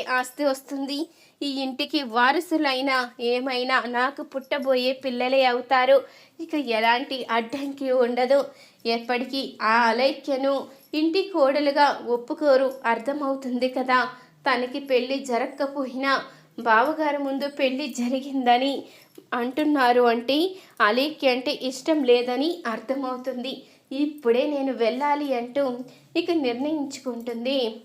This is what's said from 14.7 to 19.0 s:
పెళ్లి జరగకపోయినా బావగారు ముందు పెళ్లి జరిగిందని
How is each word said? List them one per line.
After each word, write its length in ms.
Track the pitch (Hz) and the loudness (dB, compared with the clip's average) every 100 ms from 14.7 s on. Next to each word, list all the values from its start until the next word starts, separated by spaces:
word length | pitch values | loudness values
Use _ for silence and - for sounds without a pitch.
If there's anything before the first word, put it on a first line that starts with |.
| 277 | -6
పెళ్లి 400 | 277 254 254 269 - | 0 0 0 -4 -2
జరగకపోయినా 800 | 233 262 - 277 285 262 247 269 269 - - _ - | -2 -2 -4 -4 -4 -6 -2 0 0 -2 -16 _ -4
బావగారు 600 | 233 220 262 302 302 285 277 | 4 4 4 0 0 0 -2
ముందు 200 | 269 285 - | -2 -4 0
పెళ్లి 280 | 269 254 294 233 | 0 0 -4 -4
జరిగిందని 720 | 240 262 277 269 240 240 269 269 - - | -2 -2 -4 -2 4 4 2 -2 -8 -18